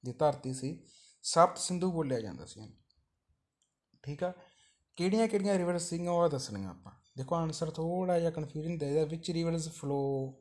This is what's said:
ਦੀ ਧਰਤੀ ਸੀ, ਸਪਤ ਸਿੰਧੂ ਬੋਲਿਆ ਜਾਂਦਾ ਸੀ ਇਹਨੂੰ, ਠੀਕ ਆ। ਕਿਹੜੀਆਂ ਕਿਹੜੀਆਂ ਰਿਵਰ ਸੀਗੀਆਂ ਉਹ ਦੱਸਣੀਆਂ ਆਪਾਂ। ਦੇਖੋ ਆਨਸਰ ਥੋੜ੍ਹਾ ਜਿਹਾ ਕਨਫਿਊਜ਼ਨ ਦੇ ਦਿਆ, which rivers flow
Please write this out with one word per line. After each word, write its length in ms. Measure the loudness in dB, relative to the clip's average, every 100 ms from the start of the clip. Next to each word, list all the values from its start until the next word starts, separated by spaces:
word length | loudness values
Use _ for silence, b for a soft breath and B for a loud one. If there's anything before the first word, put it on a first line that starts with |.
ਦੀ 80 | -10
ਧਰਤੀ 420 | 2 2 2 -6
ਸੀ, 240 | -6 -6 -8 B B B B
ਸਪਤ 340 | 0 6 6 6
ਸਿੰਧੂ 340 | -4 -2 0
ਬੋਲਿਆ 280 | 0 0 -2
ਜਾਂਦਾ 240 | -4 -10 -14
ਸੀ 140 | -16
ਇਹਨੂੰ, 140 | -18 -20 _ _ _ _ _ _ _ _ _ _ _ _
ਠੀਕ 200 | -10 -4
ਆ। 80 | -4 -6 B B B B _ -2
ਕਿਹੜੀਆਂ 300 | 2 4 4
ਕਿਹੜੀਆਂ 300 | 2 2 2
ਰਿਵਰ 200 | 2 0
ਸੀਗੀਆਂ 320 | 0 -2 0
ਉਹ 180 | 4 4
ਦੱਸਣੀਆਂ 400 | 2 -4 -6 -8
ਆਪਾਂ। 220 | -10 -18 -20 _ -10
ਦੇਖੋ 180 | -2 0
ਆਨਸਰ 340 | 0 -2 -4
ਥੋੜ੍ਹਾ 480 | -4 -4 -2 2 2
ਜਿਹਾ 120 | 2
ਕਨਫਿਊਜ਼ਨ 460 | -2 -6 -6 -4 -4
ਦੇ 140 | 0
ਦਿਆ, 100 | 2
which 300 | 2 -2 -4 -2
rivers 320 | 0 0 -4
flow 640 | -6 -2 0 0 0 -4 -8